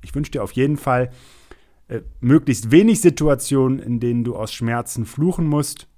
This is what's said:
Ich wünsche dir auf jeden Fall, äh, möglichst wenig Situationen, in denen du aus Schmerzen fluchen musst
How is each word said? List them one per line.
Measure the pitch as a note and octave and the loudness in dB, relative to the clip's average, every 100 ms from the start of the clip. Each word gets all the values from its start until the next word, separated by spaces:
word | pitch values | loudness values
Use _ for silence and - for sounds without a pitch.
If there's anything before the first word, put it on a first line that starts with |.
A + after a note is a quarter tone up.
Ich | - | -10
wünsche | C#3 D3 | -8 -6
dir | C#3 | -6
auf | G2 | -6
jeden | - C#3 C#3+ | 0 0 0
Fall, | - B2+ B2 - - - _ - _ _ _ | -2 -2 -2 -8 -20 -20 _ -20 _ _ _
äh, | A#2 - - | -12 -12 -6
möglichst | B2 D3+ D3+ B2 A2+ | 4 4 4 -2 4
wenig | D3 G#3+ A3 | 6 6 4
Situationen, | F3 D3 D3+ C3+ - C#3 C3 C3+ | 2 2 0 0 0 2 2 0
in | - A#2+ | -4 -4
denen | A#2+ A#2+ | -2 -2
du | A#2 G2 | -4 -6
aus | G#2+ | -10
Schmerzen | - A#2 A#2 A#2 - A2 | -6 -4 -4 -6 -8 -8
fluchen | - D#3+ F3 D#3+ | -2 -2 0 0
musst | D3 C#3+ - - | 0 -2 -8 -18